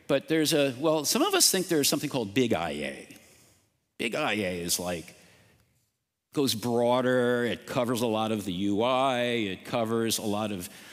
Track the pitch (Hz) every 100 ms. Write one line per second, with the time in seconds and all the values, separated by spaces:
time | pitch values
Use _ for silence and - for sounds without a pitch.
0 | - 139 - 160 147 156 139 120 160 156
1 | 139 226 349 381 - 190 175 160 139 151
2 | 147 135 104 107 120 90 82 73 69 69
3 | - - - - _ _ _ _ _ -
4 | - 147 143 104 92 90 87 - 90 87
5 | 80 - - - _ _ _ _ _ _
6 | _ _ _ - 135 113 123 120 120 123
7 | 127 127 123 123 120 87 - 135 120 120
8 | 117 107 110 110 98 90 101 101 120 127
9 | 135 123 120 120 101 90 - 123 113 117
10 | 113 - 110 101 107 98 87 - -